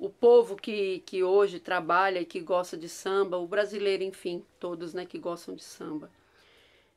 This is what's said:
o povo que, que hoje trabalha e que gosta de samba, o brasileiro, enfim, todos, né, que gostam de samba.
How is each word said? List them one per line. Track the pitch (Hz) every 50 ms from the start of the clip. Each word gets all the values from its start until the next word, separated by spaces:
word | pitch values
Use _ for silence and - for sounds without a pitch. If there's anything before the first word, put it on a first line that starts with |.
| 185
o | 196
povo | - - 240 233 240 240 226 180 196
que, | 202 - 233 214 208 196 190 185 170 -
que | - 208 185 185
hoje | 180 196 202 202 190 175 175
trabalha | - - 180 180 165 156 170 180 190 196 190 180
e | 165
que | 170 - 185
gosta | 160 175 185 175 175 - 185
de | 165 160 165
samba, | - - - 190 190 196 196 185 180
o | 180 175
brasileiro, | 170 202 208 208 202 214 202 202 196 196 180 190
enfim, | 190 190 - - 180 175 175 - _ _ -
todos, | - 175 175 165 175 165 156
né, | 180 180
que | 180 -
gostam | 165 - 175 170 165 - - 185
de | - -
samba. | - - - 180 165 156 151 135 - _ _ _ _ _ _ _ _ _ _ _ _ _ _ _ _ _